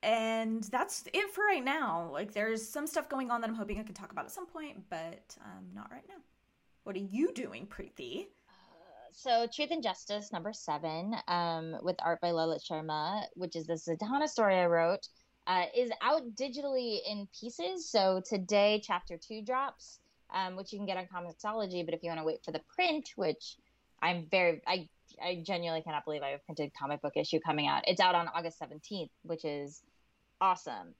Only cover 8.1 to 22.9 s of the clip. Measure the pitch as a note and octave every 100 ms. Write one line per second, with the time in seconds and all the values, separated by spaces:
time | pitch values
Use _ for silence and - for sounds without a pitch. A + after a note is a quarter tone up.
8.1 | C#3+ G4 _ _ - - - - - A#2+
9.1 | - C4 A#3 A#3 - D4 E4 A3+ F#3 -
10.1 | G#3 G#3 F3+ E3 A3 - D3+ D#3+ D#3+ F#3+
11.1 | A3 - F3 E3+ E3 D#3+ D#3+ - F3+ E3
12.1 | E3 F3 E3+ D#3+ D3+ - D#3 D#3 D3+ D#3
13.1 | G#3 - - F3+ E3 D#3+ E3 - E3 G#3+
14.1 | C#4 D4+ - G#3+ F#3+ F3 E3+ E3 G3 -
15.1 | _ _ _ - F#3 F3 A#3 B3 G#3+ A3+
16.1 | D4+ B3 G#3+ C4+ B3+ C#4+ C4 B3 G#3 -
17.1 | G#3 G3+ - A3+ - F4 F#4 D#4+ A3+ F#3+
18.1 | F#3+ F#3 G#3 F#3 G#3 G3+ G#3+ G#3 F3+ -
19.1 | E3+ - A3 G#3+ B3+ C#4 - - - _
20.1 | _ _ F#3 F#3 F#3 F#3+ G#3 G3 F#3 F#3
21.1 | F3+ F3 - G#3+ A3 G3+ F3+ E3+ - E3+
22.1 | A3 D#3 D#3+ - D#3+ - - F4+